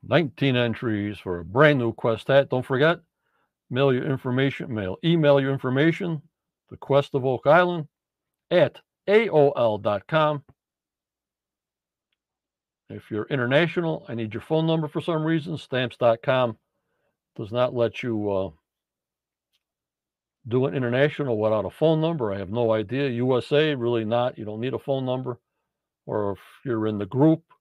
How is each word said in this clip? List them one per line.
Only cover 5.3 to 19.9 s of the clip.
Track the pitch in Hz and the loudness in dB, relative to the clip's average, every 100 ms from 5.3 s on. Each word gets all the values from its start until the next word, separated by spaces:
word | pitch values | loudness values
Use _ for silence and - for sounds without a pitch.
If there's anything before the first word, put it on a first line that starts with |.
| 143 | 4
your | 135 | 2
information, | 135 131 131 160 165 180 160 _ _ _ _ _ | -2 -2 2 2 0 -6 -6 _ _ _ _ _
the | - | -20
Quest | - 139 139 | 0 0 2
of | 143 131 | -4 -2
Oak | 123 139 | -2 4
Island | 160 180 175 147 _ _ _ _ _ _ | 4 4 -2 -8 _ _ _ _ _ _
at | 175 143 - _ _ - | 2 2 -2 _ _ 2
A | 208 226 | 2 4
O | 156 143 | 4 4
L | 143 117 107 | 4 0 0
dot | 104 101 - | -2 -4 -2
com. | 156 151 147 _ _ _ _ _ _ _ _ _ _ _ _ _ _ _ _ _ _ _ _ _ _ _ _ _ | 0 0 -2 _ _ _ _ _ _ _ _ _ _ _ _ _ _ _ _ _ _ _ _ _ _ _ _ _
If | 104 - | -18 -8
you're | 107 104 | -6 -4
international, | 143 120 139 170 175 165 151 - | -2 2 2 2 -2 -4 -6 -8
I | 117 | -8
need | 110 | -6
your | 107 | -8
phone | - 160 160 | -2 0 0
number | 160 151 | 0 -2
for | 160 | -6
some | - 156 | -4 -4
reason. | 156 165 151 156 | -2 -2 -4 -10
Stamps.com | - 127 123 - 120 113 - 131 123 107 _ _ _ _ _ _ _ - | -6 -4 -4 0 2 2 0 0 0 -4 _ _ _ _ _ _ _ -14
does | 110 | -6
not | 120 127 | 0 0
let | 120 117 - | 2 -2 -2
you, | 123 110 104 | -4 -2 -2
uh, | 98 92 78 _ _ _ _ _ _ _ _ _ _ _ _ _ | -2 -4 -10 _ _ _ _ _ _ _ _ _ _ _ _ _